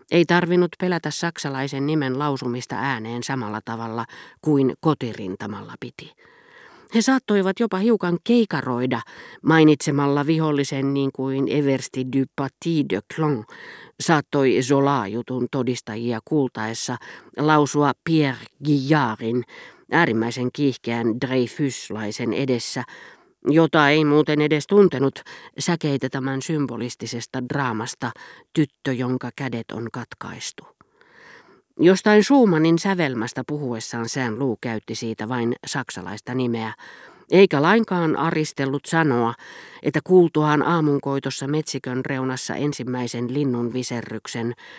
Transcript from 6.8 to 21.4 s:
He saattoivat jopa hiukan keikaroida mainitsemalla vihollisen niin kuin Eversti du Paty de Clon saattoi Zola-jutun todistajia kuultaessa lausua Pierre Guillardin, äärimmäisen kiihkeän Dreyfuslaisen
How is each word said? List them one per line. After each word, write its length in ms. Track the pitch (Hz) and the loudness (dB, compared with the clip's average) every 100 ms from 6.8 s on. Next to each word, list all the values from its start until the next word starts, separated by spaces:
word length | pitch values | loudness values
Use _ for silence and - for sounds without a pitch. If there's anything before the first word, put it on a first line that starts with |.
| - | -4
He 80 | 226 | 0
saattoivat 580 | 220 269 - 208 190 190 | 2 2 2 0 2 0
jopa 160 | 226 185 | -2 0
hiukan 420 | 220 220 175 170 | 2 2 0 -2
keikaroida 760 | - 240 220 151 123 120 131 120 - - - - | 2 2 2 -2 -4 -2 -2 -2 -6 -18 -20 -4
mainitsemalla 840 | - 160 156 147 - 143 143 143 143 | 4 8 8 6 2 0 2 0 2
vihollisen 680 | 160 156 143 139 139 135 | 0 2 0 0 -2 -2
niin 160 | 139 135 | 0 -2
kuin 340 | - 135 135 135 | -2 -4 -2 0
Eversti 560 | 147 139 135 - 127 | 0 2 0 -2 -6
du 200 | 131 135 131 - | -2 -2 -2 -4
Paty 520 | 139 - 170 165 139 | -8 -6 -2 -2 0
de 100 | 92 - | -4 -6
Clon 300 | - 156 127 110 - - - - - | -4 -2 -2 -6 -16 -20 -20 -20 -8
saattoi 580 | - 156 - 143 135 107 | 2 2 2 2 4 2
Zola-jutun 840 | 123 139 139 139 98 110 117 127 123 | 2 2 2 0 -2 -6 -6 -6 -4
todistajia 720 | 139 123 120 - 107 117 113 | -2 -2 -4 -6 -6 -4 -6
kuultaessa 720 | - 156 131 - 110 113 - 123 - - - - | -2 0 0 -4 -8 -6 -6 -8 -10 -20 -14 -2
lausua 560 | 151 151 143 143 143 - | 4 4 4 2 2 0
Pierre 420 | - 160 143 120 - - | 0 2 2 -2 -12 -8
Guillardin, 800 | 143 143 135 156 123 107 113 123 120 - - - - | 0 0 2 2 2 -2 -2 -2 -4 -12 -20 -20 -2
äärimmäisen 580 | 151 165 110 113 123 123 | 2 2 2 -2 -2 -4
kiihkeän 680 | - 143 123 - 117 117 117 | 0 0 0 -4 -2 0 -2
Dreyfuslaisen 1120 | 127 131 | 0 0